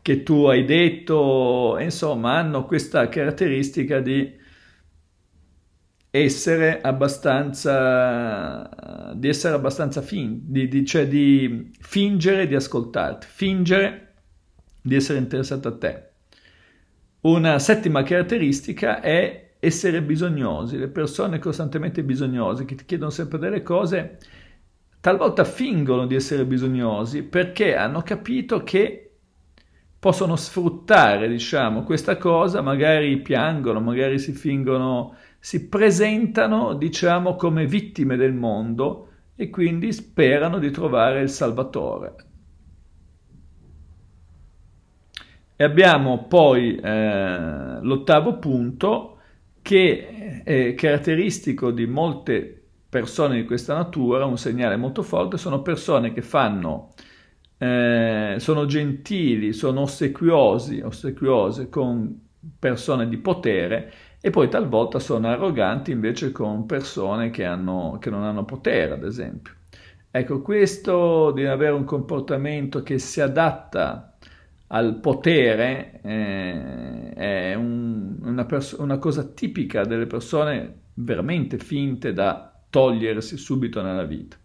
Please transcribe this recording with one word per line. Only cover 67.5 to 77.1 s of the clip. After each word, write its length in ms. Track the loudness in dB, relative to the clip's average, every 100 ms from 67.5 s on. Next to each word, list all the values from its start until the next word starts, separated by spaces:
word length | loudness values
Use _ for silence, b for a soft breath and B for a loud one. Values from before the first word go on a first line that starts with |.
| -4 -4 -4 -6 -6
che 100 | -6
non 140 | -4
hanno 200 | -4 -4
potere, 500 | -6 -4 -2 0 0
ad 100 | -4
esempio. 480 | -8 -8 -10 -12 -16 -20 _ b b b b
Ecco, 320 | -4 -2 -4
questo 880 | -2 2 2 2 0 2 4 4 4
di 120 | 2
avere 280 | 0 2 2
un 120 | 0
comportamento 1000 | -2 -4 -4 -6 -2 -4 -2 -4 -4 -6
che 160 | -4 -4
si 220 | -4 -2
adatta 920 | 0 2 2 0 -6 -2 -2 -4 -14 _ b b b b _
al 280 | 0 0 0
potere, 1040 | 0 0 4 4 4 4 0 -2 -8 -14
eh, 1080 | -8 -4 -4 -4 -6 -6 -10 -10 -12 -12 -14